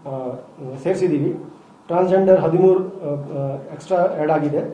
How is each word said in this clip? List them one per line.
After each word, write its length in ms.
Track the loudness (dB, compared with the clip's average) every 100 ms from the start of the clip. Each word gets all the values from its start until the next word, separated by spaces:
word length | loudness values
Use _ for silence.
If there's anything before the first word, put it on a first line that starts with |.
| -12
ಆ, 260 | -8 -8 -10 -14 -16 -14 -6
ಸೇರಿಸಿದ್ದೀವಿ. 500 | -4 0 0 0 -2 -4 -10 -20 -20 -18 -4
ಟ್ರಾನ್ಸ್‌ಜೆಂಡರ್ 540 | 0 2 4 6 6
ಹದಿಮೂರು, 400 | 4 4 6 4
ಆ, 340 | 0 -6 -6
ಆ, 580 | -6 -6 -6 -6 -6 -10
ಎಕ್ಸ್ಟ್ರಾ 260 | -16 -2 0
ಆ್ಯಡ್ 320 | 2 0 0
ಆಗಿದೆ. 280 | 0 0 -2 -4